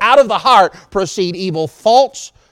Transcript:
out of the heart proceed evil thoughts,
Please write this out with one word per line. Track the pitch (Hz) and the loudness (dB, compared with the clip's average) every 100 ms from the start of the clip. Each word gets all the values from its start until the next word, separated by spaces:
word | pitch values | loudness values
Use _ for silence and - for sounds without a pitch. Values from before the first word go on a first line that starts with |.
out | 220 277 | 2 2
of | 233 | 2
the | 202 | 0
heart | 247 226 180 - _ | 2 4 2 -2 _
proceed | 202 180 - 180 175 | -6 -6 -4 -6 -6
evil | 190 160 160 | -6 -6 -8
thoughts, | - 214 247 269 - - _ _ | -4 0 2 2 -4 -20 _ _